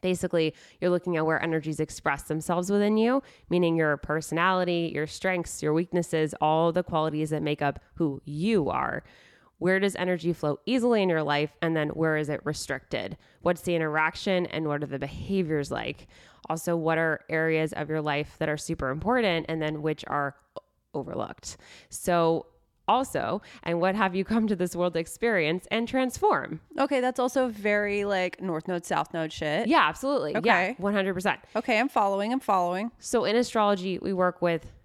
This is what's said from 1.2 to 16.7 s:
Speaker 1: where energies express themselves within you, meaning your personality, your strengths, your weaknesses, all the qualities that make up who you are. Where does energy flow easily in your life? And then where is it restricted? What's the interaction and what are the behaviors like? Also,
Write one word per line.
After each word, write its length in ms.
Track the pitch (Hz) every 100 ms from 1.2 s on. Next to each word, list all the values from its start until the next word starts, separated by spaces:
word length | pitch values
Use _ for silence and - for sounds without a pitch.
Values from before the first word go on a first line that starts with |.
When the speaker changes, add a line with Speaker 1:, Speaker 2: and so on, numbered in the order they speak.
| 160
Speaker 1:
where 160 | 160
energies 380 | 165 160 156 151
express 440 | 156 - - 139
themselves 460 | - 160 - 175 180
within 280 | 202 208 214
you, 260 | 226 269 - - -
meaning 280 | 175 170 165
your 180 | 156 143
personality, 960 | - 151 156 160 180 185 180 170 165
your 140 | - 151
strengths, 560 | - 190 180 165 -
your 80 | 151
weaknesses, 640 | 156 175 175 170 160 156 -
all 320 | 151 160 170
the 100 | 165
qualities 460 | 180 165 156 151 156
that 120 | 151
make 200 | 156 147
up 180 | 147 - _ -
who 260 | 165 139 -
you 440 | 147 190 220 135
are. 340 | 76 135 - - - - - _ _
Where 200 | 175 190
does 160 | 196 -
energy 380 | 180 180 165
flow 260 | 165 151 143 -
easily 360 | 254 233 226
in 60 | 185
your 160 | 165
life? 320 | 147 147 151 _
And 120 | 165
then 160 | 160 151
where 280 | - 160 156
is 100 | 147
it 140 | 151
restricted? 720 | - 151 - 135 - 123 98 - _ _
What's 180 | 170 175
the 140 | - 170
interaction 680 | 160 151 156 - - 185 175
and 200 | - 160
what 160 | 147
are 40 | 147
the 120 | 139
behaviors 720 | 139 - - 196 170 156 139
like? 360 | 120 113 - - - - - -
Also, 260 | 165 -